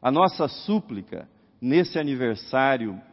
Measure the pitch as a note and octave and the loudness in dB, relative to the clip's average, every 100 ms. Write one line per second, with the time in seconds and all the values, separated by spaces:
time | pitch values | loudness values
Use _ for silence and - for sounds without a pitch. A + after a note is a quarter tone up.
0 | B2+ C#3+ F#3 - D3 - - G#3+ - G#2 | 0 4 2 2 -4 -4 -2 -2 -2 -12
1 | - D#2+ - _ _ - B2 D#3+ F3+ D#3+ | -10 -14 -14 _ _ -8 2 2 2 -2
2 | D3 C3 B2 G#2+ - C3 C3+ C3 A2 F#2+ | -4 -2 -2 -4 -2 2 2 2 -2 -8
3 | - | -14